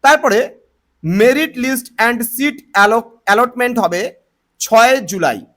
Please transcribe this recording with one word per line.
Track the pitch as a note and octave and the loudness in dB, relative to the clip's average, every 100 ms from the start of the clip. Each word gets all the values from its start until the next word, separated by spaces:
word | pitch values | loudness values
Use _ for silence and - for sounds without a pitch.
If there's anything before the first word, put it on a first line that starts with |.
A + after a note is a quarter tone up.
তারপরে | C4+ D4+ D4+ G#3 - - _ _ _ _ D#3+ F#3 | 4 2 2 0 -2 -8 _ _ _ _ -6 2
merit | A#3 C#4 D#4 B3+ | 2 2 -2 -4
list | B3+ C4 B3 - A3+ | -4 -4 -8 -2 -2
and | A#3+ A#3 | -2 -6
seat | - C#4+ - _ G3 | -4 -6 -6 _ 0
alloc-, | G#3 A3+ A3+ _ - | 2 2 -4 _ -2
allotment | G#3 B3 A#3+ B3 A#3+ | 0 0 -2 -4 -2
হবে | F#3+ F3 B3 - _ _ _ _ | -2 -2 -6 -10 _ _ _ _
ছয় | - A3 A#3+ C4 F#3+ | 0 4 4 2 -2
জুলাই | F#3+ D3+ G#2+ - | -4 -4 -4 -12